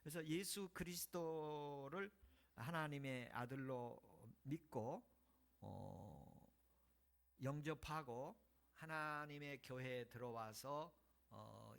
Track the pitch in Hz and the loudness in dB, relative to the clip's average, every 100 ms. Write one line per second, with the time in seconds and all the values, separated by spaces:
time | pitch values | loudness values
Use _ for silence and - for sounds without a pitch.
0 | 156 165 156 160 202 208 190 - 170 175 | -2 -2 4 4 4 0 0 0 0 0
1 | - 175 160 160 151 151 143 143 139 170 | 0 2 4 2 2 0 0 -2 -2 0
2 | 196 - - - - - 120 165 156 143 | -2 -4 -20 -20 -18 -4 2 4 4 2
3 | 139 127 120 - 123 135 131 127 120 120 | 2 0 0 0 0 0 0 0 0 -4
4 | - - 113 - 131 156 - 127 113 185 | -12 -14 -14 -10 -2 -2 2 2 2 0
5 | - - - - - - 104 98 98 98 | -4 -20 -20 -20 -20 -10 -6 -4 -4 -6
6 | 101 69 - - - - _ _ - _ | -6 -8 -12 -14 -20 -20 _ _ -20 _
7 | _ _ _ - 127 147 147 156 - 156 | _ _ _ 0 2 2 2 0 2 0
8 | 143 120 143 220 - - - - 160 156 | 0 -2 -2 -6 -18 -20 -20 -12 -2 2
9 | 151 147 147 147 143 139 - 127 127 127 | 4 2 0 -2 -2 -4 -2 0 2 2
10 | 120 120 123 117 110 107 131 147 165 - | 0 -2 -2 0 -2 -2 0 0 0 -6
11 | - - _ 107 107 107 110 | -20 -20 _ -10 -8 -10 -12